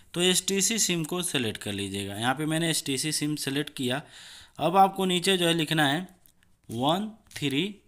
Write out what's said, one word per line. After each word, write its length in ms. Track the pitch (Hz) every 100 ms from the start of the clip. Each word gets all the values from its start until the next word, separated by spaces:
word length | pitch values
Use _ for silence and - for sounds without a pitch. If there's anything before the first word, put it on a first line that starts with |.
| -
तो 60 | 170
एसटीसी 560 | 180 180 - 196 185 226
सिम 240 | - 170
को 160 | 156 180
सिलेक्ट 340 | 175 139 113 98
कर 140 | 104
लीजिएगा। 420 | 101 98 98 98
यहाँ 200 | 101 120
पे 120 | 131 156
मैंने 220 | 160 165
एसटीसी 400 | 156 - 135 156
सिम 220 | 151 151 151
सिलेक्ट 380 | - 139 147 -
किया। 240 | 123 131 - - - - - -
अब 180 | 156 190
आपको 280 | 190 190
नीचे 320 | 185 180 180 185
जो 100 | 170
है 60 |
लिखना 320 | 170 151 160 143
है 140 | 151 185 - _ _ _ _ -
वन 400 | 113 135 180 214 - -
थ्री 300 | - 147 131 196 202